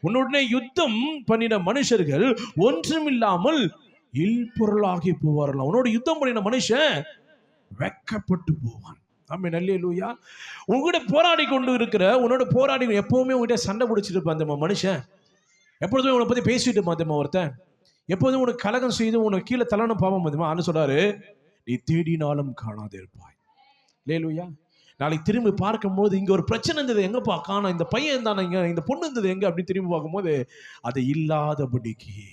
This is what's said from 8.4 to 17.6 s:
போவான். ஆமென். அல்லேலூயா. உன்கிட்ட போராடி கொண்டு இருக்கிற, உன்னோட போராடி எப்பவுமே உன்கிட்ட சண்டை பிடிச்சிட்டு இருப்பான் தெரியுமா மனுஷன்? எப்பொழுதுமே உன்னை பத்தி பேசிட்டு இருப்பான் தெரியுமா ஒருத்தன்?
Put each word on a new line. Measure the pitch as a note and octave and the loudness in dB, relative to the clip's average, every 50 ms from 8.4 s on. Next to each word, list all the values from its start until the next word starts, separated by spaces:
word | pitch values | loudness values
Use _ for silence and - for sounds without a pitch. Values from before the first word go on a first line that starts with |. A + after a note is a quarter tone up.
| - - D#3 - - | 0 -2 -2 -2 -2
போவான். | A2+ - - - - - _ _ _ _ _ _ _ | -8 -8 -10 -18 -20 -20 _ _ _ _ _ _ _
ஆமென். | D#3 F3+ F#3 F3 E3 | -10 -6 -6 -4 -2
அல்லேலூயா. | E3+ F3 F#3 G3 F#3 F3 F3+ E3+ F3 F#3+ A3 A#3+ - _ - - - - - - - - - | -2 0 0 -2 0 -2 -2 -4 -4 -4 -6 -8 -10 _ -20 -20 -20 -18 -18 -18 -14 -2 0
உன்கிட்ட | G#3 C4 C#4 E4+ F4 E4 B3 G#3 | 0 2 2 2 0 0 0 2
போராடி | B3+ D4+ E4 F4 E4 D#4+ D4+ | 2 4 4 4 4 2 2
கொண்டு | A#3 C4+ C4 B3+ B3+ B3+ | 0 0 0 2 2 2
இருக்கிற, | B3 A#3 - - G#3 F3+ F#3+ A#3 B3+ B3 | 0 0 0 2 2 4 4 4 4 4
உன்னோட | A#3 B3+ B3+ B3+ F#3 | 2 2 2 2 2
போராடி | - B3 C4 C#4 C4+ C4 B3+ | 2 2 4 2 2 0 0
எப்பவுமே | A#3+ G#3+ G3+ G3+ - A3+ B3+ B3+ B3+ C4 B3+ | 2 2 0 2 2 2 2 2 2 2 0
உன்கிட்ட | A#3 A#3 A#3+ | 2 0 0
சண்டை | G#3+ - F#3+ F#3+ A3 B3 A#3 | -2 0 -4 -2 -2 0 0
பிடிச்சிட்டு | A3+ G3+ G3+ - | 0 0 -2 0
இருப்பான் | E3+ F#3 D#3 E3+ D#3 | -4 -2 0 0 -2
தெரியுமா | D#3 D#3+ D3+ D3 C#3+ D3 | -2 -2 -4 -2 -2 0
மனுஷன்? | E3+ G3+ - - F#3+ F#3+ - - _ _ _ _ _ _ _ _ _ _ _ _ _ _ _ | 0 0 0 0 -2 -2 -2 -6 _ _ _ _ _ _ _ _ _ _ _ _ _ _ _
எப்பொழுதுமே | D3+ F#3+ A3 C4+ B3+ C4+ C4 | -4 0 0 2 2 4 4
உன்னை | B3 A#3 G3 B3 | 2 2 2 0
பத்தி | B3 G3 F#3+ A#3+ | 0 2 2 2
பேசிட்டு | A#3+ - B3 | 2 2 2
இருப்பான் | A3 G#3 F#3+ F3 E3+ | 2 2 0 0 -2
தெரியுமா | D#3+ E3+ D#3+ D3+ D3 | -2 -2 -2 0 -2
ஒருத்தன்? | C#3+ C#3+ - F#3 F3 D3 B2 - | -2 0 -2 -2 -2 -2 -6 -12